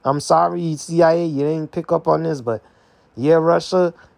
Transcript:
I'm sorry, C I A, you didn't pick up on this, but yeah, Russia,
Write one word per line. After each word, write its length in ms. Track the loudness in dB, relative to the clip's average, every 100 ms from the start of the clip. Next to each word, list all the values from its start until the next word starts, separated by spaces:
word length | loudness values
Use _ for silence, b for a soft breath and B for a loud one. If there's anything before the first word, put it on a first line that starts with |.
I'm 160 | -2 -4
sorry, 560 | 2 2 2 -2 -6 -8
C 260 | -4 2
I 120 | 4
A, 100 | 4
you 160 | -2 -2
didn't 320 | -2 -4 -6
pick 180 | -10 -4
up 160 | -2 0
on 160 | -2
this, 180 | -2 -6
but 220 | -6 -8 b b b b b -4
yeah, 180 | 2
Russia, 580 | 4 4 0 0 0 0 b b